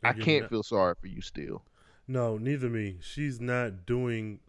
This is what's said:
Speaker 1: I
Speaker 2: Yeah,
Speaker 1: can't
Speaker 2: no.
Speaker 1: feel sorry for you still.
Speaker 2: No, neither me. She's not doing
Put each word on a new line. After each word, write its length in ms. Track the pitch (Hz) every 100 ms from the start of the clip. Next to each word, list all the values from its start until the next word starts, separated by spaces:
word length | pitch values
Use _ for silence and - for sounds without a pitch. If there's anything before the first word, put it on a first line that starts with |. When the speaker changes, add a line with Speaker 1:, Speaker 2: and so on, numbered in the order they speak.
Speaker 1:
I 60 | 113
Speaker 2:
Yeah, 140 | 113 110
Speaker 1:
can't 180 | 151
Speaker 2:
no. 60 | 110
Speaker 1:
feel 140 | 113
sorry 320 | - 107 90 85
for 80 | 95
you 140 | -
still. 420 | - - 64 50 - _ - - -
Speaker 2:
No, 300 | 131 120 107
neither 320 | 123 143 127
me. 280 | 113 101 92
She's 380 | - 143 147 120
not 440 | 123 123 120 95 90
doing 520 | 123 123 113 107 101